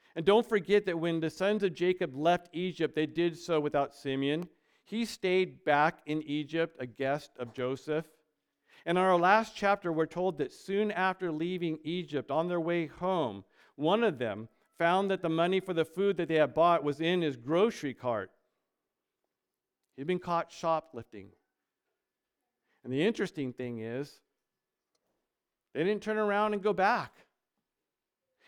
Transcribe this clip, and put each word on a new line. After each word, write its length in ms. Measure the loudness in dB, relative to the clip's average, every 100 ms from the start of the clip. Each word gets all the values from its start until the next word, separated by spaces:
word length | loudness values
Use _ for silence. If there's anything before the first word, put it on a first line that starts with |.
| _ 0
And 100 | 4
don't 220 | 4 4
forget 380 | 0 2 2 2
that 120 | 0
when 220 | 0 0
the 100 | -2
sons 320 | 0 0 2
of 120 | 0
Jacob 420 | 0 0 0 -4 0
left 340 | 2 2 0
Egypt, 440 | -6 -4 -2 -2 0
they 100 | -2
did 320 | 0 -2 -2
so 220 | -2 0
without 340 | 2 0 -2
Simeon. 560 | -4 -4 0 0 0 -4 _ _ _
He 220 | _ -4 -4
stayed 580 | -4 0 2 0 -2
back 380 | 2 4 4 0 -4
in 180 | -4
Egypt, 540 | -2 -6 -2 -2 -2 -6
a 80 | -10
guest 480 | -4 -2 -2 -6 -10
of 160 | -10
Joseph. 540 | -4 -4 -4 -4 -4 -6 _ _ _ _ _ _ -10 -2
And 120 | 2
in 60 |
our 140 | 4 6
last 380 | 6 4 2 -2
chapter, 360 | 0 0 0
we're 140 | 0 -2
told 320 | -2 -2 -2
that 140 | -6
soon 400 | -6 -4 -2 0
after 400 | 0 -2 -2 -4
leaving 480 | -4 -4 -2 -4 -4
Egypt, 480 | -6 -6 -4 -6 -2
on 160 | -2 0
their 120 | -2
way 260 | 0 -2 -4
home, 580 | -4 -2 0 -2 -4 -14 _ _ -2
one 280 | 0 2
of 160 | 2 0
them 280 | -4 -4 -10 _ _ -2
found 340 | 2 2 2
that 100 | 0
the 80 | 0
money 300 | 2 2 0
for 140 | 0
the 120 | -2 -2
food 320 | 0 0 0
that 100 | 0
they 80 | 2
had 180 | 2
bought 300 | 4 4 4
was 180 | 0 0
in 200 | 0 0
his 140 | 0 -4
grocery 580 | 0 2 2 0 -6
cart. 380 | -4 -4 -4 -6 _ _ _ _ _ _ _ _ _ _ _ _ _ _ _ _ -8
He'd 120 | -4
been 120 | -4
caught 320 | -2 -4 -4
shoplifting. 800 | -4 -2 -2 -4 -14 -14 -16 -20 _ _ _ _ _ _ _ _ _ _ _ _ _ _ _
And 80 | -6
the 100 | 0
interesting 520 | 0 0 -4 -4 -8
thing 260 | -6 -8 -8
is, 420 | -6 -8 -8 -14 _ _ _ _ _ _ _ _ _ _ _ _ _ _ _
they 100 | -4
didn't 200 | -2 -2
turn 140 | -4 -2
around 360 | 0 2 0
and 80 | 0
go 120 | 0
back. 520 | 2 2 2 -4 -14 _ _ _ _ _ _ _ _ _ _ _ _